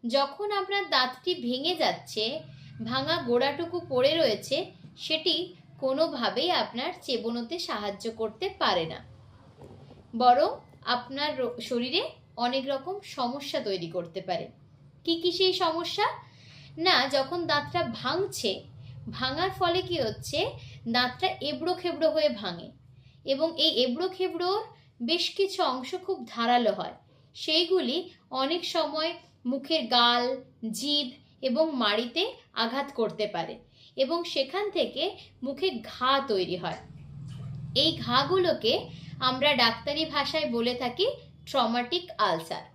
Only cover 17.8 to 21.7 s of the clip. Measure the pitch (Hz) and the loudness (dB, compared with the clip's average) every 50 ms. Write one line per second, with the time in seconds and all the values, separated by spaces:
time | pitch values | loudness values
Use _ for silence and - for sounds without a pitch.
17.8 | 339 247 226 - - 254 294 349 392 381 - - - 311 294 - - - - - | 0 0 -4 -4 -2 -2 0 0 -2 -2 -4 -2 -2 -2 -2 -2 -8 -16 -20 -18
18.8 | - - - - - - 220 - 254 262 269 311 349 392 381 - 370 349 339 370 | -16 -16 -16 -14 -12 -12 -8 -4 -4 -2 0 0 0 -2 0 2 2 2 2 2
19.8 | 370 370 349 320 254 220 214 - - - 247 294 370 494 587 - - - - - | 0 0 0 0 0 -2 -2 -4 -8 -4 0 0 0 0 -2 -8 -16 -16 -18 -12
20.8 | - 240 233 247 247 247 254 - - 370 - - - 285 294 254 320 339 | -6 0 2 2 2 2 0 0 0 0 0 0 -4 -4 -4 -2 0 -2